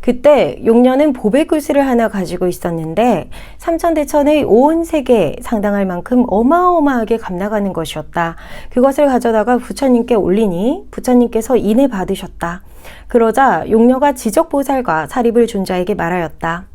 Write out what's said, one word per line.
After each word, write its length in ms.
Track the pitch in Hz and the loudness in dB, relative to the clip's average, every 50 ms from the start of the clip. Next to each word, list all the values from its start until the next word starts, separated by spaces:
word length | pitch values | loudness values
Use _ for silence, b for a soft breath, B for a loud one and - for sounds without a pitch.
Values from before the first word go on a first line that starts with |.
그때 580 | - 247 247 247 - 285 294 254 185 147 - - - | 0 0 -2 2 4 4 4 4 2 0 -4 -2 0
용녀는 500 | - 226 240 247 262 254 269 302 311 269 | 2 4 6 4 4 4 4 2 0 0
보배 320 | - - 208 202 277 320 | 0 -2 0 2 0 0
구슬을 420 | - 330 311 285 - 285 285 277 | 0 -2 -2 -2 0 0 0 2
하나 220 | 269 247 233 226 208 | 2 2 0 0 0
가지고 380 | - 202 185 156 170 175 185 | -2 -4 -6 -6 -4 -4 -2
있었는데 800 | 180 180 - - 175 170 165 160 160 160 - 226 247 220 160 - B B B B B B | -4 -4 -4 -6 -6 -4 -4 -6 -4 -2 0 2 2 2 0 -2 B B B B B B
삼천대천의 880 | B - 339 339 320 - 339 330 311 294 285 - 294 285 294 302 302 269 | B -4 -4 -2 0 0 0 0 0 -2 0 0 2 2 4 2 2 2
온 400 | - 196 226 262 302 330 330 330 | 2 4 4 4 4 2 0 -2
세계 520 | 330 - 311 254 - 247 220 175 143 - - | -2 -4 -4 2 2 2 2 2 0 -4 -6
상당할 440 | 247 - 240 214 202 208 202 202 196 | -6 -4 -4 -2 -2 -2 0 0 -2
만큼 400 | 190 180 175 175 - 254 247 247 | -2 -4 -6 -4 0 0 0 2
어마어마하게 920 | - 185 202 233 262 330 349 359 359 359 339 294 285 262 247 226 214 233 | 2 0 0 2 2 2 4 2 2 2 2 2 2 0 0 0 -2 -2
값나가는 560 | 226 - - 185 175 190 208 220 214 202 196 180 | -4 -4 -8 -6 -6 -4 -4 -2 -2 -2 -2 -4
것이었다. 600 | 165 160 151 - 156 151 156 - 175 170 165 165 B B B B B B B | -6 -8 -6 -8 -10 -12 -8 -4 -4 -4 -4 -6 B B B B B B B
그것을 380 | - 247 247 269 277 311 294 | 0 2 2 2 4 2 2
가져다가 500 | 277 262 240 247 233 226 214 208 226 247 | 2 2 2 0 2 0 0 2 2 0
부처님께 560 | 240 247 - 202 - 285 262 247 233 233 240 240 | -2 -2 -6 -8 -4 0 2 2 2 2 2 0
올리니 760 | 214 180 170 185 214 226 202 175 170 196 247 311 392 403 - | 0 2 2 2 2 2 0 0 0 -2 -2 -2 -4 -8 -12
부처님께서 680 | - - - - 247 247 240 233 - 226 220 - 262 | -14 -6 -2 2 4 4 4 4 0 -4 -2 0 0
인해 300 | 220 - 196 214 240 277 | 0 2 2 2 2 2
받으셨다. 760 | 277 240 190 185 185 196 185 190 175 - - - 170 175 185 B B B B B B B B B | 2 0 -4 -4 -4 -6 -6 -8 -14 -10 -8 -8 -8 -8 -10 B B B B B B B B B
그러자 580 | - - 240 226 226 220 262 269 254 196 160 - - | 0 0 2 2 2 2 4 4 4 2 0 0 0
용녀가 440 | 208 226 226 240 254 262 285 285 277 | 2 4 4 4 4 4 2 0 0
지적보살과 920 | 269 - 226 196 - 320 330 - 277 277 - 277 262 254 - 160 160 156 | 0 -4 0 0 0 0 0 0 -2 -2 0 -2 -2 0 -2 -2 -2 -2
사리불 400 | 147 - 247 240 233 214 240 233 | -4 -4 0 0 2 2 2 0
존자에게 480 | 226 - 202 185 - 190 180 180 180 208 | 2 0 -6 -4 -2 -2 -4 -2 -2 -2
말하였다. 680 | 175 170 170 180 185 170 156 - - - 165 165 175 190 - - | -4 -2 -4 -2 -4 -4 -6 -8 -8 -6 -6 -6 -6 -10 -16 -20